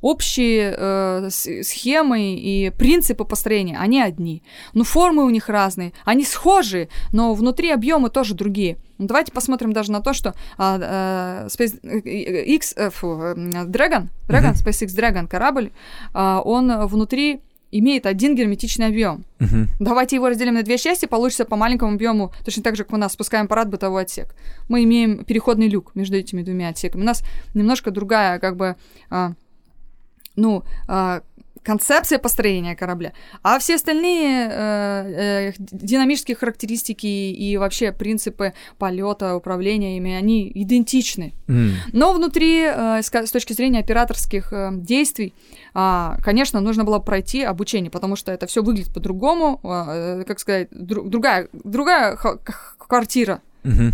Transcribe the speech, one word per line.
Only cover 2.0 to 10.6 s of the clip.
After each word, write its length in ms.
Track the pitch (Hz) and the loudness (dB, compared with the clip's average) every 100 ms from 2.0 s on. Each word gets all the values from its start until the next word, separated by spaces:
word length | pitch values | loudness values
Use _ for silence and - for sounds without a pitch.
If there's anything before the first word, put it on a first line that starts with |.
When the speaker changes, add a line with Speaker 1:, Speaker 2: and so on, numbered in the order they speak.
| 302 233 196 185 | 2 2 0 -4
Speaker 1:
и 360 | 190 196 196 - | -2 0 -2 2
принципы 460 | 240 339 - 240 | 6 6 4 0
построения, 540 | 214 208 - 214 185 - | -2 -2 0 0 0 -2
они 220 | 196 269 | 2 4
одни. 400 | 220 156 170 160 _ - - | 2 -2 -6 -6 _ -20 -4
Но 100 | 214 | 0
формы 400 | 226 320 359 302 | 2 4 6 6
у 60 | 269 | 4
них 180 | 226 - | 2 0
разные, 460 | 208 196 185 180 - | 0 0 -2 -8 -6
они 220 | - 240 277 | 2 2 2
схожи, 640 | - 233 392 233 190 160 - - | 2 4 4 4 -2 -4 -4 0
но 200 | 214 233 | 2 2
внутри 360 | 214 240 254 339 | 2 0 2 0
объёмы 380 | 277 226 320 240 | 2 2 2 2
тоже 240 | 269 233 175 | 0 -2 -2
другие. 420 | 208 202 185 165 - - | -2 0 -2 -4 -14 -8
Ну, 100 | 196 | 0
давайте 240 | 254 320 | 0 0
посмотрим 400 | 254 254 254 226 | -4 -2 -2 0
даже 200 | 214 208 | -2 -2
на 80 | 208 | -2
то, 100 | 254 | -2
что, 200 | 277 202 - - | -2 -4 -6 -16
а, 880 | - | -2